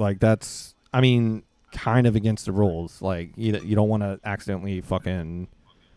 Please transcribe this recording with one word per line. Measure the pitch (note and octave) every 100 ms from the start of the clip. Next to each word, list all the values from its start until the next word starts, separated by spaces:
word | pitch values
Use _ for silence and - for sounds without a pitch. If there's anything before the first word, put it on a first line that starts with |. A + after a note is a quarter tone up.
Like, | G#2 G2
that's, | A2 A2 - - - _ _
I | B2+
mean, | B2+ A#2+ A2+ A2 - _ _
kind | - - A#2+ A#2+
of | G#2+
against | G#2+ G#2+ -
the |
rules. | F#2+ G#2 E2 E2+ -
Like, | F#2 F2+ E2+ -
you, | A2+ G#2
you | - G#2
don't | G#2+
wanna | G#2+ G2+ G2
accidentally | G#2+ G2 - G2 G2 F#2
fucking | - F#2 - F#2 E2 F2 F2+ _ _ _ _